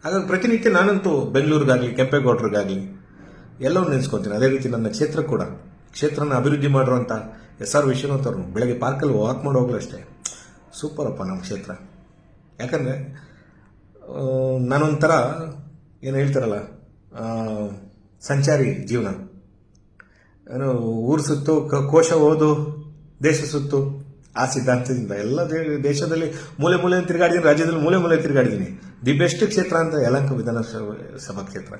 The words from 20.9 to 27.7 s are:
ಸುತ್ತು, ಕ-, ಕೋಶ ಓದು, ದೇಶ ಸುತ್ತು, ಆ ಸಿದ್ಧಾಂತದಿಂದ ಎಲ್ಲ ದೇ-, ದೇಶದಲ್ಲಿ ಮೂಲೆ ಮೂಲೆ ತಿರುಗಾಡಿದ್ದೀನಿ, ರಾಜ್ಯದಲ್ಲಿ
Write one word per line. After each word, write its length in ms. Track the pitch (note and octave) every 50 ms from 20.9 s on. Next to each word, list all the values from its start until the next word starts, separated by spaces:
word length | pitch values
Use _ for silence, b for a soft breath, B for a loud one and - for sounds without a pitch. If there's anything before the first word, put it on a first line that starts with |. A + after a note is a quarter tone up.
| A2+ A2+ A2+ B2 D3 D#3
ಸುತ್ತು, 400 | C#3+ C#3+ D#3 C#3 - - D#3 D3+
ಕ-, 300 | C3+ - - C#3+ C#3 C#3
ಕೋಶ 200 | C#3+ E3 E3 E3
ಓದು, 640 | F3 D#3+ D3+ D3+ D#3 D#3 D#3 D3+ D3+ D3+ D3 C#3+ - - - - - - - - - - C3
ದೇಶ 200 | D3+ D#3 C#3 -
ಸುತ್ತು, 600 | - - D3 C#3 C#3+ - C#3 C#3 C#3 C#3 - - - - - - - - A#2
ಆ 80 | B2
ಸಿದ್ಧಾಂತದಿಂದ 680 | C3 - D3 B2 B2+ B2 B2 B2 B2+ C3 B2 A#2 G2
ಎಲ್ಲ 280 | G2+ G2+ G#2 A2 C3 D#3
ದೇ-, 440 | F3 D#3+ D#3 D#3+ D#3+ D#3 D3 C#3+ C3
ದೇಶದಲ್ಲಿ 500 | C#3+ C#3+ C#3+ E3+ E3+ E3 D#3+ E3 D3+ C#3 B B B B B
ಮೂಲೆ 160 | C#3 E3+ F3+
ಮೂಲೆ 300 | F3+ F3 F3+ F3+ F#3 F3
ತಿರುಗಾಡಿದ್ದೀನಿ, 400 | - F3 E3+ F3 E3+ E3+ F3+ E3
ರಾಜ್ಯದಲ್ಲಿ 360 | D#3 D3 D3 E3 D#3+